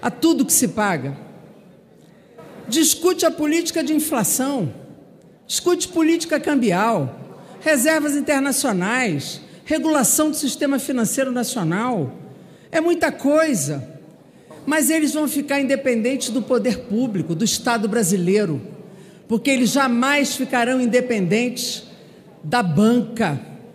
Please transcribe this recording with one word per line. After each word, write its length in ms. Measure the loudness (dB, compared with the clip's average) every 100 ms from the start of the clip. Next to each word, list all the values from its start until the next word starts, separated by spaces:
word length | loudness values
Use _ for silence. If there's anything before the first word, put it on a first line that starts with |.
a 80 | -4
tudo 340 | 0 2 4
que 80 | 2
se 180 | 2 2
paga. 460 | 0 0 0 -4 -8 -14 -20 -20 -20 -20 -20 -20 -20 -20 -20 -20 -20 -20 -16 -4
Discute 580 | 0 2 2 0 2 0
a 60 |
política 520 | 2 0 0 0 -2
de 100 | 0
inflação, 800 | 0 0 0 0 0 -2 -2 -4 -6 -18 -20 -20 -20 -20 -20 -8
discute 400 | -4 0 0 0
política 520 | 0 2 2 0 -2
cambial, 800 | 0 2 2 2 2 0 -2 -8 -18 -20 -20 -6
reservas 560 | 0 2 4 2 0 -2
internacionais, 1300 | 0 0 0 0 0 0 0 0 0 -2 -6 -12 -16 -20 -4
regulação 640 | 0 2 2 2 2 2
do 40 | 0
sistema 440 | -4 -2 0 0
financeiro 520 | 0 -2 0 0 -2
nacional. 800 | -2 -4 -2 0 0 -2 -2 -4 -8 -18 -20 -20 -20 -4
É 80 | -2
muita 320 | 0 2 0
coisa. 760 | 0 2 2 2 0 -2 -6 -8 -16 -20 -20 -20 -20 -20 -12 -2
Mas 240 | 2 2
eles 240 | 2 2
vão 140 | 0 -2
ficar 320 | -2 -2 0
independentes 720 | 2 0 0 0 0 -2 -2
do 120 | -4
poder 380 | 0 0 0 -2
público, 520 | -4 -2 0 -2 -4
do 100 | -2
Estado 440 | 0 0 -2 0 0
brasileiro, 720 | 0 2 2 2 2 2 -4 -8 -16 -20 -20 -20 -20 -4
porque 220 | -2 2
eles 220 | 2 4
jamais 640 | 2 2 2 2 2 2 -2
ficarão 440 | -2 0 2 2
independentes 1040 | 2 2 2 0 2 2 0 -4 -6 -8 -12 -20 -20 -20 -20 -16
da 180 | -2 0
banca 800 | 2 4 4 4 0 -2 -2 -2 -8 -18 -20